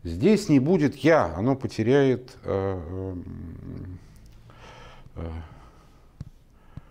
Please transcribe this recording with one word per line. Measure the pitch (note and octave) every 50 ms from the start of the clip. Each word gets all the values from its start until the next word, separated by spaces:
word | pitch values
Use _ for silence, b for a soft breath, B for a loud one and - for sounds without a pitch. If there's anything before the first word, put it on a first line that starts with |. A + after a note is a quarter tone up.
| -
здесь | F2 E2+ F2 A#2 F#3+ A3 G#3 G#3+ -
не | D#3 C#3
будет | B2 D3+ F#3 F3+ D3 C3 - -
«я», | - D#3 E3 D3 A2 E2 D#2+
оно | F2 G#2 B2+ C3+
потеряет, | C3 - A2 - - A2 A2+ C3 C#3+ C#3 C3 B2+ B2 B2+ - - - -
э, | F#2 F#2 G2 F#2+ G2 F#2+ F#2 D#2+
э, | E2 F#2 F#2 F#2+ F#2+ F#2 F2+ E2+ F2+ F2 F2 F2 E2+ - - E2+ F2+ F2+ F2+ F#2 F#2 F2+ F2+ b b b b b - B B B B B B B B B B B B B B B - -
э, | E2 E2 E2 D#2+ E2 D#2+ B B B B B B B B B B B B B B B - - - - _ _ B B B B B B B B